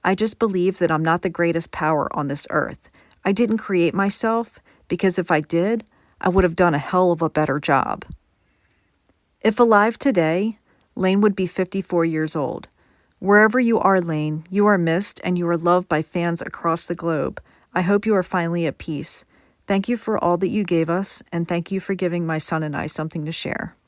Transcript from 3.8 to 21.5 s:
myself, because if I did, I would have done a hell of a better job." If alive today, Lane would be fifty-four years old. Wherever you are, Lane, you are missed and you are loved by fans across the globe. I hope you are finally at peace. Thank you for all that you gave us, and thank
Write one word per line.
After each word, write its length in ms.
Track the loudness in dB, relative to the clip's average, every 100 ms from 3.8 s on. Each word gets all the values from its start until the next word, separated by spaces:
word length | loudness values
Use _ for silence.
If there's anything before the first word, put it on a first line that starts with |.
| 2
myself, 680 | 2 0 0 0 -2 -4 -12 _ _ _
because 320 | 0 0 0
if 100 | 0
I 120 | 0
did, 420 | 2 0 0 -2 -6 _ _ _
I 80 | 0
would 160 | 2 2
have 100 | 4
done 180 | 2
a 60 | 2
hell 320 | 0 2 2
of 100 | 2
a 80 | 0
better 300 | 0 0 -2
job." 460 | 0 0 0 -6 -10 -20 _ _ _ _ _ _ _ _ _ _ _ _
If 180 | -2 4
alive 400 | 6 6 4 2
today, 580 | 0 2 2 0 -2 -6 _ _ _ -4
Lane 240 | 0 4
would 160 | 2 2
be 120 | -4
fifty-four 580 | -2 -4 -4 -2 0 0
years 300 | 0 -4 -4
old. 340 | -4 -6 -12 _ _ _ _ _
Wherever 400 | 4 6 6 4
you 200 | 2 2
are, 200 | 4 2
Lane, 460 | 2 -2 -2 -4 -4
you 160 | 0 2
are 120 | 4
missed 420 | 2 0 -2 -6 -4
and 120 | -2
you 100 | 0
are 80 | 0
loved 320 | 2 2 2
by 120 | -2
fans 400 | -2 -2 -2 -2
across 440 | -6 -6 -2 -2 -2
the 100 | -4
globe. 460 | -2 -2 -4 -6 _ _ _
I 100 | -4
hope 220 | 2 0 2
you 100 | 0
are 80 |
finally 420 | 0 -2 -2 -2 -2
at 140 | -4
peace. 440 | -8 -6 -6 -8 -10 _ _ _ -2
Thank 200 | -2 0
you 80 | -4
for 260 | -2 -2
all 160 | 0 0
that 120 | 0
you 140 | -2
gave 260 | 0 0 0
us, 340 | -2 -2 -4 -4
and 160 | -6
thank 240 | -2